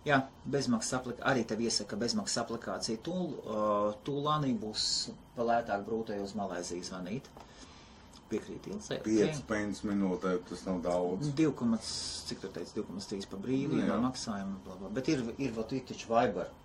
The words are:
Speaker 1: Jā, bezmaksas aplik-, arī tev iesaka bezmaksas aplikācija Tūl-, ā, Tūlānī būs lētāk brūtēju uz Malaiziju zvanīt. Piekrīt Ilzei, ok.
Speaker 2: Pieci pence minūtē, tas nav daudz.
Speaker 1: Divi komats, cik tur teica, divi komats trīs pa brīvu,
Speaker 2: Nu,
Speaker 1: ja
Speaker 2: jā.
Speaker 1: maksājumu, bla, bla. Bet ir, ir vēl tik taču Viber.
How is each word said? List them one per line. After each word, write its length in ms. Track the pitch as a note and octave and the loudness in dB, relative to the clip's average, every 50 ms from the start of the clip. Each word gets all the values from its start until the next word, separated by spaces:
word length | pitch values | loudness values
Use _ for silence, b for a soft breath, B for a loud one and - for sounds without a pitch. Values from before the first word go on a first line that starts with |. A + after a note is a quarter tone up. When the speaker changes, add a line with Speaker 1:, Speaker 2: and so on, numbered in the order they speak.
Speaker 1:
Jā, 180 | - D3 C#3+ C3 - - - - | 4 6 4 4 4 0 -10 -10
bezmaksas 520 | - C3 C#3 C#3 B2+ B2 A#2+ A2 - - C3+ | -4 0 0 2 4 2 2 2 2 0 -2
aplik-, 280 | B2+ - B2 A2 - | -2 -2 -4 -6 -2
arī 200 | - B2+ C#3 B2 | 2 2 2 2
tev 200 | A2 - A2+ G#2 | 2 0 0 0
iesaka 360 | A#2 A2+ - - G2+ - A#2 | 2 2 2 0 0 -2 -2
bezmaksas 400 | G2+ A#2+ A#2 G#2+ G#2+ G2 - - | 0 0 2 2 0 0 0 0
aplikācija 640 | B2 - - A#2 A2+ - A2 F#2 - - - A2 A2 | -2 0 -2 -4 -4 -4 -4 -4 -4 -2 -2 -2 -2
Tūl-, 300 | - E3 F3 F#3 F3+ D#3+ A#2+ | -2 -4 -2 -2 -2 -2 -4
ā, 240 | - - G#2+ A2 G#2+ G#2+ G#2+ G#2 G#2 G#2 G#2 G#2 - | -6 -6 -4 0 2 4 4 4 4 4 2 0 -2
Tūlānī 500 | - D3 C#3 C#3+ C#3+ D3+ D3+ D3+ C#3+ C3 A#2+ | -4 -2 -2 0 2 2 2 4 4 2 2
būs 300 | G#2 G#2+ G#2+ A2 - - - - - - - - - - - | 2 -2 -4 -2 0 0 2 2 0 -2 -4 -6 -12 -16 -12
lētāk 500 | - B2 A#2 A#2 A#2 A#2 A#2 - G#2 G2+ | -2 0 4 4 4 4 4 2 0 0
brūtēju 420 | G2+ A2 A#2 A2+ A2 A2 G#2 G2+ G2 | 0 0 -2 -2 0 -2 -2 -2 -4
uz 120 | G2 G2 | -4 -2
Malaiziju 500 | G#2+ G2+ F#2+ F2 F2 F2 F2 F2 F2+ F2 | -4 -2 -2 -2 -4 -4 -4 -4 -4 -4
zvanīt. 400 | - F#2+ F#2 F#2 F2+ G#2+ C3+ - - - B B B B B B B B B B B B B B B B - - | -6 -6 -6 -4 -4 -4 -6 -6 -10 -18 B B B B B B B B B B B B B B B B -20 -8
Piekrīt 440 | - A2 G2+ - - F2+ - - | -4 -4 -4 -4 -6 -10 -10 -8
Ilzei, 320 | F2 F#2+ G#2+ - - - - | -8 -8 -8 -4 -4 -4 -2
ok. 80 | - | 2
Speaker 2:
Pieci 340 | A2 A2 G#2+ G2 F2 D#2 - D#2 | 4 6 6 6 6 4 -2 -2
pence 420 | - A2 G#2+ G#2 G#2 F#2 - - | -2 -2 0 0 -2 -4 -2 -2
minūtē, 500 | G#2 G2+ G2+ G2 F#2 F2+ F2 - F#2+ F#2 F2+ | 0 2 4 4 4 2 2 2 0 0 0
tas 200 | - - E2+ - - | -2 -6 -10 -6 -2
nav 140 | F#2 F#2 F2 | -2 -2 0
daudz. 520 | E2 F2 F2 F2+ F2+ F2+ F#2 F#2+ D3 D3 C#3 | 2 2 2 4 4 2 0 0 0 0 2
Speaker 1:
Divi 200 | D3 D#3+ D3+ C3+ | 4 4 4 4
komats, 360 | - B2 A#2 A2+ A2 - - - - - - - - - | 2 2 2 2 2 0 -4 -6 -6 -6 -6 -8 -8 -6
cik 160 | - A#2 - | -8 -8 -6
tur 140 | - F#2+ - | -8 -8 -6
teica, 180 | F2 F2 - | -6 -8 -4
divi 140 | - A2+ G2 | -4 -6 -6
komats 240 | - F2 G2 G2+ - | -4 -8 -10 -6 -6
trīs 160 | G#2 G2 G2 | -6 -6 -6
pa 120 | - F#2 | -6 -8
brīvu, 360 | G2 G2 A#2+ C3 C3+ - D3+ D#3 | -6 -2 0 0 0 2 2 2
Speaker 2:
Nu, 80 | D3+ | 2
Speaker 1:
ja 80 | - - | 2 2
Speaker 2:
jā. 80 | - G#2+ | 2 2
Speaker 1:
maksājumu, 600 | A#2+ B2+ B2+ - - A#2 G#2 G2 G2 G2 G2 F#2+ | 2 0 0 -2 -4 -4 -4 -4 -4 -4 -6 -6
bla, 160 | - F#2+ F#2 | -8 -12 -10
bla. 120 | F#2 G2+ F#2+ | -10 -8 -4
Bet 200 | G#2 C3 C3 - | -4 -2 2 2
ir, 140 | D#3 C3 A#2 A#2 G#2+ | 2 2 0 -2 -2
ir 200 | - C#3 B2+ G#2+ | -2 -2 -2 0
vēl 120 | A2+ A2 | -2 -2
tik 200 | - C3+ C3 - | -2 -2 -4 -4
taču 220 | - - - - - | -6 -10 -10 -2 4
Viber. 440 | A2+ A#2 B2+ A2+ F#2 F#2 D#2+ - - - | 6 6 6 6 2 0 -4 -4 -8 -14